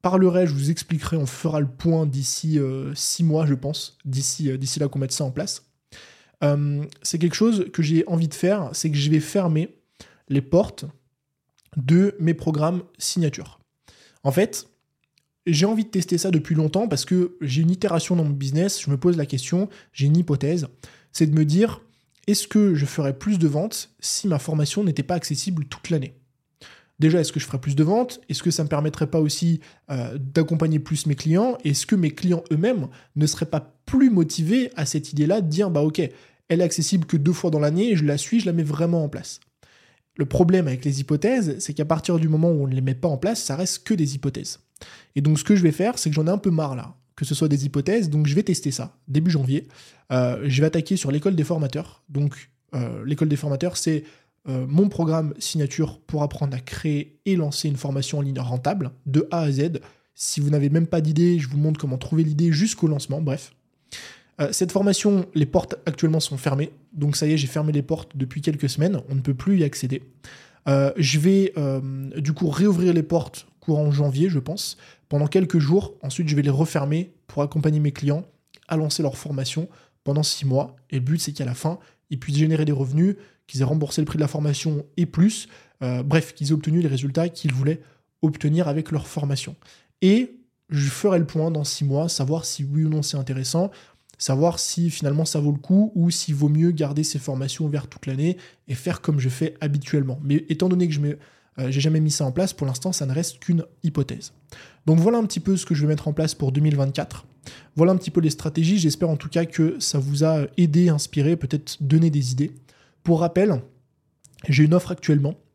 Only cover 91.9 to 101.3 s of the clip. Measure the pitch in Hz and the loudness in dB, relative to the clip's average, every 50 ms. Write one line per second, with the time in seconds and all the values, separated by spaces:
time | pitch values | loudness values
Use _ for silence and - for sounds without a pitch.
91.9 | 135 143 165 170 - - 139 131 156 165 160 - - - 143 139 143 156 156 156 | 0 0 0 -2 -2 -2 -2 -2 -2 -2 -4 -8 -8 -6 -6 -4 -2 0 0 0
92.9 | 156 156 143 - - 143 135 127 131 131 131 127 - 165 185 202 - - - _ | 0 -2 -2 -4 -4 -6 -6 -4 -6 -6 -6 -2 -2 -2 -2 -2 -4 -12 -20 _
93.9 | _ _ _ _ - _ - - 135 131 156 170 170 - - - - - 170 170 | _ _ _ _ -14 _ -2 -2 2 2 2 2 2 0 -6 -4 -2 0 0 -2
94.9 | - - 156 139 143 151 160 - - 156 147 147 143 143 - - 185 196 214 220 | -2 -2 -2 0 0 0 0 0 -2 0 0 0 0 -2 0 4 4 4 4 4
95.9 | - 175 170 170 165 - - - 151 139 147 147 147 156 165 175 175 151 170 139 | 2 2 2 2 2 0 -2 -4 0 2 2 2 4 4 4 2 2 0 -2 -2
96.9 | 143 147 156 - - 147 - - 135 131 135 127 - - 160 151 143 147 - - | 0 -2 -2 -2 -4 -6 -6 -6 -6 -4 -6 -6 -4 -4 -4 -2 -2 -4 -6 -8
97.9 | - - - 143 131 135 151 170 180 180 - - _ _ _ - 131 123 - 180 | -18 -12 -8 -6 -4 -2 0 -2 -2 -4 -8 -20 _ _ _ -8 -8 -6 -4 -6
98.9 | 170 - - - 151 143 127 131 123 - 165 160 - - 156 147 143 143 143 - | -6 -4 -2 -2 0 0 0 -2 -2 -2 -4 -4 -4 -4 -4 -2 -2 -2 -2 0
99.9 | - 147 139 131 127 147 147 139 143 156 160 - 160 156 180 185 185 180 180 170 | 0 0 0 0 -4 -6 -2 0 0 0 0 -2 -2 0 2 2 2 2 2 0
100.9 | 151 143 147 147 147 147 - _ | 0 -2 -2 -2 -4 -6 -12 _